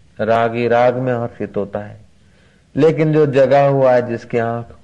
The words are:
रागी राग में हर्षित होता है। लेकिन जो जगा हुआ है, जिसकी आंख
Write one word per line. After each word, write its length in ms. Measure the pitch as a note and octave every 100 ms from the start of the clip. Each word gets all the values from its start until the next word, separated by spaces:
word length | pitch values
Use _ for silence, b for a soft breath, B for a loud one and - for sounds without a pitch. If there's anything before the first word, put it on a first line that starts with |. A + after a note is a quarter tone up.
| _ -
रागी 460 | A2 A2+ A#2 A#2 A#2+
राग 280 | A#2+ B2 B2
में 180 | B2+
हर्षित 440 | A#2+ A#2 - G#2 G#2+
होता 220 | G2 G#2
है। 220 | G#2 G#2+ - _ b b b b b C#3
लेकिन 380 | D#3+ D3 D#3
जो 120 | D#3 D3
जगा 420 | C3 B2+ C#3 C#3
हुआ 260 | C#3 C3
है, 140 | B2 A#2
जिसकी 300 | A#2 - A#2+
आंख 280 | A#2 A#2 A#2 -